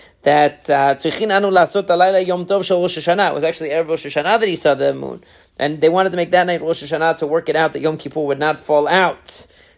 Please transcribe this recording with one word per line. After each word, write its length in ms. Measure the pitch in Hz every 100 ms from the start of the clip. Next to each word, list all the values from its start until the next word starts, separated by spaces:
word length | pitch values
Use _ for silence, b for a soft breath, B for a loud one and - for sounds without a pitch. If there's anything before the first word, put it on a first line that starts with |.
| b _
that, 440 | 139 147 147 - -
uh, 280 | 139 139 139
"Tzrichin 360 | 160 - 220
anu 180 | 196 202
lasot 320 | 185 165 202
alayla 420 | 190 170 185 190 185
yom 200 | 180 180
tov 180 | 196 185
shel 160 | 180
Rosh 160 | 180 170
Hashanah." 320 | 170 185 185
It 40 | 143
was 80 |
actually 260 | 160 - 156
Erev 180 | 156 160
Rosh 200 | 160 143
Hashanah 320 | 147 160 220
that 100 | 214
he 60 | 165
saw 180 | 151
the 200 | 139 139
moon. 300 | 135 135 123 b b b -
And 200 | 143 151
they 100 | 156
wanted 200 | 180 190
to 60 | 180
make 140 | 170
that 160 | 180 180
night 140 | 170
Rosh 220 | 151 165
Hashanah 360 | 143 156 165 160
to 80 | 147
work 220 | 160 160
it 60 | 156
out 180 | 160
that 80 | 139
Yom 160 | 151 156
Kippur 220 | 139 156
would 200 | 143 139
not 200 | 151 151
fall 280 | - 151 147
out, 580 | 180 180 - - - - b b